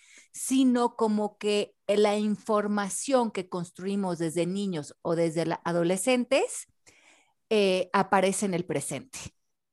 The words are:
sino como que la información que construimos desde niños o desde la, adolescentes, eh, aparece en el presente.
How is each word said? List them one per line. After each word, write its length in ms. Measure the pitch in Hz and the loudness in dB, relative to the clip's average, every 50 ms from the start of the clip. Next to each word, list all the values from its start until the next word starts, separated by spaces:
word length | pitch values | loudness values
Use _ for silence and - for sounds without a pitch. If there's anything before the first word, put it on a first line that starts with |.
| _ - - - - _ | _ -20 -20 -20 -20 _
sino 640 | - - - - 262 262 269 254 240 247 240 240 240 | -16 -10 -4 0 2 4 4 4 4 4 2 0 0
como 420 | - 226 220 214 208 208 202 - - | 0 0 2 2 0 0 -2 -4 -4
que 380 | - 208 208 208 202 - _ _ - - | -2 0 0 0 0 -4 _ _ -2 0
la 300 | 202 208 214 208 208 214 | 4 4 4 4 4 2
información 1120 | 214 214 208 - - - 214 208 208 208 208 208 202 190 - - - - 269 254 240 220 | 0 0 -2 -2 -2 0 0 0 2 0 -2 -2 -2 -2 -4 -6 -4 0 2 2 2 0
que 180 | - 196 185 - | -2 -6 -8 -6
construimos 680 | - 180 170 - _ - 180 196 196 202 196 185 175 156 | -6 -6 -6 -8 _ -10 -6 -4 -4 -2 -2 -2 -2 -2
desde 280 | 170 160 147 175 170 175 | -2 -2 0 0 -2 0
niños 480 | 190 202 202 196 180 151 143 - - _ | -2 -4 -4 -4 -4 -6 -8 -10 -14 _
o 140 | - 175 170 | -4 -2 0
desde 300 | 165 170 165 151 165 160 | 0 0 0 0 -2 -2
la, 160 | 160 170 - - | -2 -4 -4 -4
adolescentes, 1040 | 170 170 175 175 170 185 185 - 262 254 247 240 - 269 302 453 508 - - - _ _ _ _ _ _ _ _ _ - _ _ _ _ _ _ - | -2 0 0 2 0 0 0 0 0 0 0 0 0 0 0 0 -2 -6 -10 -14 _ _ _ _ _ _ _ _ _ -20 _ _ _ _ _ _ -2
eh, 400 | 226 214 202 190 185 185 180 185 - | 0 2 2 2 2 0 -2 0 2
aparece 520 | 202 190 190 202 196 185 196 190 - 214 | 0 2 4 2 2 2 2 0 0 -2
en 80 | 196 180 | -2 -2
el 120 | 170 175 | -2 -4
presente. 540 | - 156 143 - - 151 127 - - - - - - _ _ _ _ _ _ _ _ | -2 -4 -4 -4 -6 -8 -10 -10 -12 -16 -14 -14 -14 _ _ _ _ _ _ _ _